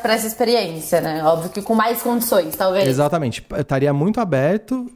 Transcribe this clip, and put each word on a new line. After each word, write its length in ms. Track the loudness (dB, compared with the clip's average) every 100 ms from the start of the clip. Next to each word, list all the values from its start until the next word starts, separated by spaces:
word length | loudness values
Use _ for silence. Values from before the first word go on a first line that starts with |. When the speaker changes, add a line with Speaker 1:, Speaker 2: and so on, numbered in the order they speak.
Speaker 1:
pra 140 | 0 0
essa 100 | 0
experiência, 760 | -2 2 2 0 -6 0 0
né? 220 | 0 0
Óbvio 280 | 2 2 0
que 100 | -6
com 140 | 0 0
mais 260 | 2 0
condições, 540 | -2 -2 2 2 0 0
talvez. 320 | 0 2 2
Speaker 2:
Exatamente. 580 | 2 2 0 -2 -6 -6
Eu 140 | -6
estaria 320 | -2 0 2
muito 260 | 2 0 0
aberto, 680 | 0 2 2 0 -2 -6 -6